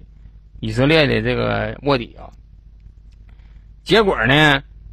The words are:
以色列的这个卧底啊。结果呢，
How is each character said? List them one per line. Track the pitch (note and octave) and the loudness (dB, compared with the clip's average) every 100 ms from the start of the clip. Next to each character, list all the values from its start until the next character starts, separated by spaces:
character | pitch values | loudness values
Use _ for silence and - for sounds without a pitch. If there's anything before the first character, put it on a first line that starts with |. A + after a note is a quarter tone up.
| - - - - - - | -20 -20 -20 -20 -20 -12
以 | A2 | -6
色 | A2 | 0
列 | C#3 D#3+ C3+ | 2 4 2
的 | A2+ | 0
这 | A2+ | -2
个 | A#2+ A#2 G#2+ G#2+ - | -4 -4 -4 -6 -6
卧 | C#3 C3+ | -4 -4
底 | A2 - | -4 -16
啊。 | - - - - - - - - - - - - - - - - | -20 -20 -20 -20 -20 -20 -20 -20 -20 -20 -20 -20 -20 -20 -20 -14
结 | - G3+ | 0 2
果 | G3 C3 A2+ | 2 0 2
呢， | D3 D3+ C#3 - - - | 4 4 2 -4 -20 -20